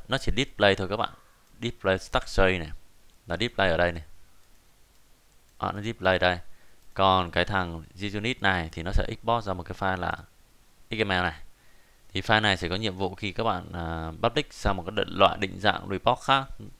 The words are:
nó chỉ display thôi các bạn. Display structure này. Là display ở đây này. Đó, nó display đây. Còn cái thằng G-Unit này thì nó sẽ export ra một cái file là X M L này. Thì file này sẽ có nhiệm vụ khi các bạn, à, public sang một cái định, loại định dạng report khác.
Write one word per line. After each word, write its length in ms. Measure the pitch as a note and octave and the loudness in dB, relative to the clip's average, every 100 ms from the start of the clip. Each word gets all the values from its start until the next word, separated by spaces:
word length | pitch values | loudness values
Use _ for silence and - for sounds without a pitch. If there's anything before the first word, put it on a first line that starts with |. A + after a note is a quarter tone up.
| - | -4
nó 100 | C3+ | -2
chỉ 140 | - G2+ | 0 0
display 380 | C3+ - G2+ | 0 4 6
thôi 140 | F#2+ F#2 | 6 0
các 80 | G#2+ | -2
bạn. 140 | - - - _ _ - | -4 -8 -20 _ _ -8
Display 380 | A#2 - F#2+ F#2+ | -8 -2 0 0
structure 600 | - C3 - - F#2+ F#2 | 0 -2 0 4 4 4
này. 120 | D2+ - - - - - - | -4 -10 -14 -20 -20 -16 -6
Là 100 | E2+ | -4
display 340 | A#2+ - F#2+ | -2 2 2
ở 60 | D#2+ | 4
đây 160 | F2 | 2
này. 100 | E2 - - - - - - _ _ _ _ - _ _ - _ - | 0 -10 -18 -20 -20 -20 -20 _ _ _ _ -20 _ _ -20 _ -8
Đó, 140 | G2 | -6
nó 100 | G2 | -4
display 360 | G#2 A2+ F#2 F#2 | -6 0 2 4
đây. 200 | F2+ F2+ - - - - - | 4 0 -6 -14 -18 -20 -8
Còn 360 | - G2 F#2 E2+ | 2 4 4 2
cái 140 | F2 | 0
thằng 380 | F2 G2 F2 E2 E2+ | 0 0 -2 -6 -12
G-Unit 400 | F#2 G2+ G2+ A2+ B2+ | -10 -8 -4 -4 0
này 280 | G2 F#2 E2 | 0 0 -2
thì 100 | - | -6
nó 80 | E2 | 0
sẽ 100 | - - | 0 0
export 360 | A2+ A2+ A#2 | -4 -2 -2
ra 80 | G#2 | -2
một 100 | F2+ | -6
cái 140 | E2+ F#2 | -8 -4
file 220 | F#2+ F#2 | -2 -2
là 160 | E2 - - _ _ _ _ - - | -4 -6 -10 _ _ _ _ -20 -6
X 160 | A2 G2+ | -2 0
M 20 | |
L 140 | F#2 | 2
này. 180 | F2+ - - - - - - _ - | 0 -4 -12 -20 -20 -20 -20 _ -10
Thì 80 | F#2+ | -4
file 200 | - G#2+ | 2 4
này 140 | G#2+ F#2 | 4 2
sẽ 120 | E2+ | 0
có 80 | F#2+ | -2
nhiệm 200 | A2 F#2 | -4 -2
vụ 180 | F#2 | -4
khi 180 | F#2+ G#2 | -4 -6
các 120 | F2+ | -2
bạn, 280 | A2+ F2+ F2 | -2 -2 -4
à, 400 | F2 E2 E2 D#2+ D#2+ | -8 -6 -6 -8 -2
public 300 | A#2 D3+ - | 0 0 -4
sang 240 | - G#2 F#2+ | -2 -2 -2
một 60 | F2 | -4
cái 60 | G#2+ | -4
định, 120 | - | -2
loại 260 | - F#2+ G2+ | 4 4 4
định 200 | F#2+ F#2 | -4 0
dạng 280 | G2+ F2 F#2 | 0 0 -2
report 300 | F#2+ A#2+ B2 | -2 0 2
khác. 280 | - C3+ C3+ - G#2 | 4 2 0 -10 -14